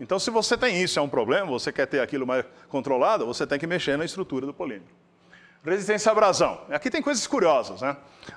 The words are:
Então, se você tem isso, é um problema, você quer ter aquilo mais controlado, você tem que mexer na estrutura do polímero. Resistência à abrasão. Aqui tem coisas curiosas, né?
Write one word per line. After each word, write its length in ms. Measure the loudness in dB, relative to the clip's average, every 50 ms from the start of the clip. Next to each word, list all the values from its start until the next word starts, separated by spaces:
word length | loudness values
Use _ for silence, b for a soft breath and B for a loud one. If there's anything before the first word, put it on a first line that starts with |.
Então, 180 | -6 -4 -2 -2
se 120 | -2 0
você 260 | 0 0 0 0 0
tem 240 | 0 0 0 0 0
isso, 180 | 0 0 0 0
é 40 |
um 60 | -2 0
problema, 380 | 0 0 2 2 2 2 0
você 260 | -2 -4 -4 -4 -4
quer 140 | -2 -2 -2
ter 140 | 0 0 0
aquilo 260 | 0 0 -2 -4 -2
mais 180 | -2 -2 -2 -2 B B B B B
controlado, 580 | -6 -6 -2 -2 0 2 2 2 2 0 -2
você 200 | -4 -4 -4 -4
tem 120 | -2 -2 -4
que 80 | -2
mexer 320 | -2 -4 -2 -2 -2 -2 -2
na 60 | -4
estrutura 420 | -6 -6 -8 -8 -6 -6 -6 -6
do 80 | -6 -8
polímero. 360 | -8 -8 -10 -10 -12 -14 -20 _ _ _ _ _ b b b b b b b b b
Resistência 460 | -4 -2 -2 0 0 0 0 2 4 4
à 40 |
abrasão. 500 | 6 6 6 6 6 4 2 2 0 -2 -6 -6
Aqui 180 | -4 -4 -2 -2
tem 140 | -2 -2
coisas 240 | 0 -2 -2 -2 -2
curiosas, 560 | -2 0 4 4 6 6 4 2 -2 -6 -4
né? 120 | -4 -4 -4 -4 B B B B B B B